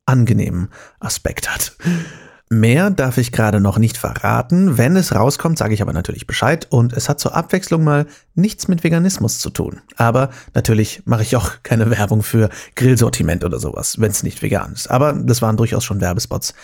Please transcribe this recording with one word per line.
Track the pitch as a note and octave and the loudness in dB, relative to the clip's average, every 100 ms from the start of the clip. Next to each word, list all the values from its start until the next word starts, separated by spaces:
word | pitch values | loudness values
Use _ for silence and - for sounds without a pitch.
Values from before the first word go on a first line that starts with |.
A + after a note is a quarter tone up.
| - | 0
angenehmen | C3 A2+ G#2 E2 F2 F#2+ - - - | 2 4 2 0 -4 -6 -10 -20 -12
Aspekt | - - - - - | -10 -6 -6 -6 -8
hat. | - - - E3+ E3+ E3 - - - - | -6 -8 -6 -4 -4 -6 -16 -20 -18 -2
Mehr | A2+ A2+ C#3 G3+ | 2 4 4 2
darf | F#3 C3 B2+ | 0 0 0
ich | B2 | -2
gerade | - A2 G2+ | 0 2 2
noch | G2 G2+ | 2 2
nicht | A2+ - | 0 0
verraten. | - - G#2 A2+ - F3 F#3+ B2 | -8 -4 -2 0 0 2 4 4
Wenn | A#2+ F#3 | 2 2
es | E3 | 2
rauskommt, | - B2 - E3 D#3+ | 2 2 0 -2 0
sage | G#2+ | 0
ich | G#2 | 0
aber | G2+ | 0
natürlich | E2 - - - | -2 -4 -8 -8
Bescheid. | - B2+ D#3+ - | -2 0 0 0
Und | B2+ A#2 | 2 2
es | A#2+ - | 0 -2
hat | D3 | -2
zur | - | -2
Abwechslung | E3 E3+ F#3 - D#3+ | -4 -2 -2 0 0
mal | D#3 C#3+ D3+ - _ | 2 2 0 -8 _
nichts | - G#3 - - | 0 0 0 -2
mit | E3+ | 0
Veganismus | E3 E3 F#3+ - G#2+ - | 0 2 0 0 -2 -2
zu | - | -8
tun. | - D#2 - _ - | -6 -6 -8 _ 0
Aber | A#2 B2+ C3+ - - | 2 2 0 -6 -4
natürlich | A#2+ A#2 A2 G#2 - - | -2 2 2 2 -4 -2
mache | A2+ | 0
ich | A2 B2 | 2 0
auch | F#2 - | -2 -8
keine | - A2+ A2 | -2 0 2
Werbung | A#2 G2+ G#2+ | 0 0 0
für | - A2+ G#2+ - - - | 2 2 0 -2 -12 0
Grillsortiment | B2+ A#2+ A#2 B2 D#2+ F2+ | 4 4 2 2 0 0
oder | F2 - | -2 -4
sowas, | D2 - - - | -6 -6 -6 -2
wenn's | A2 - | -2 0
nicht | - - | -6 -6
vegan | G2+ G2 - | -2 -2 -4
ist. | A#2+ - | -10 -2
Aber | B2 D3 | 0 2
das | - A#2+ A#2+ | 0 0 0
waren | A2 A2 | 0 0
durchaus | A#2 - | 0 0
schon | - G2+ | -2 -2
Werbespots, | F2+ F#2 - F2 - - | -2 -2 -4 -6 -8 -14